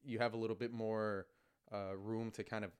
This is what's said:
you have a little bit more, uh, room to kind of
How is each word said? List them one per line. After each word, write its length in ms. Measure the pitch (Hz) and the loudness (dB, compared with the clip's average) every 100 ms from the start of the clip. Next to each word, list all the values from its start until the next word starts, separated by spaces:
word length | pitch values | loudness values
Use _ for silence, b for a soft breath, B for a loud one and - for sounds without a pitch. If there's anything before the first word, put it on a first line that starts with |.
you 160 | 139 110 | -4 2
have 140 | 120 | 4
a 40 | 113 | 4
little 180 | 110 104 | 0 2
bit 140 | 120 | -2
more, 540 | 117 110 110 107 98 90 _ _ _ - | 0 2 2 2 0 -4 _ _ _ -6
uh, 220 | 104 98 98 | -4 -2 -4
room 340 | 104 113 113 | -2 -2 -2
to 120 | 107 | -4
kind 220 | 101 110 | -4 -2
of 60 | 98 | -4